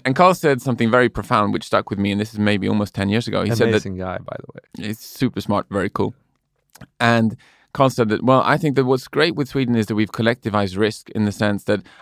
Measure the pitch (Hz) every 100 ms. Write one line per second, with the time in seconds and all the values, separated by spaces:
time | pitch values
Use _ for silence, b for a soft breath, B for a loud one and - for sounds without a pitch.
0 | 127 131 180 175 156 135 131 117 117 123
1 | 123 - 101 117 104 101 - 101 101 101
2 | 101 101 107 107 104 104 98 107 104 -
3 | 98 107 117 98 95 113 117 107 - 92
4 | 92 90 - - - - - - 104 110
5 | - - 127 - 98 101 - 98 95 -
6 | 104 - _ _ _ _ _ - - -
7 | 104 117 110 117 b b b - 135 127
8 | 110 107 123 131 104 143 156 135 127 131
9 | - 143 165 - 135 143 123 117 104 107
10 | 107 - 113 123 117 104 101 92 107 -
11 | - - 104 98 104 101 - 104 B B